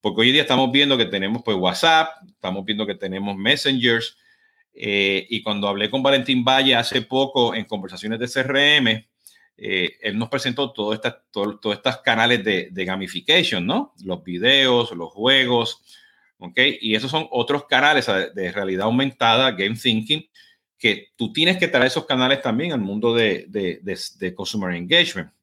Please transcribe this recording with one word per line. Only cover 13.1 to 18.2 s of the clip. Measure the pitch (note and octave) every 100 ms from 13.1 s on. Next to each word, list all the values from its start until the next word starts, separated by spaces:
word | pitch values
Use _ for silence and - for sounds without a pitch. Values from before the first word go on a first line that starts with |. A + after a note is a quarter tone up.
| F2 - E3 D#3+ G2 F2+
¿no? | G3 C#4+ _
Los | G3 F3+
videos, | F#2 F2 A2+ C#3 C3 A#2+ A2+
los | F2 E2
juegos, | G2+ A#2 C3+ B2 A#2+ A2+ - _ - _ _ _ _
¿ok? | F2+ G#2 C3 C#3
Y | A2+
esos | A2 B2+
son | D#3 D#3+
otros | B2 A#2+ C#3+ -
canales, | C3 D3 D3 A#2
o |
sea, | F#2+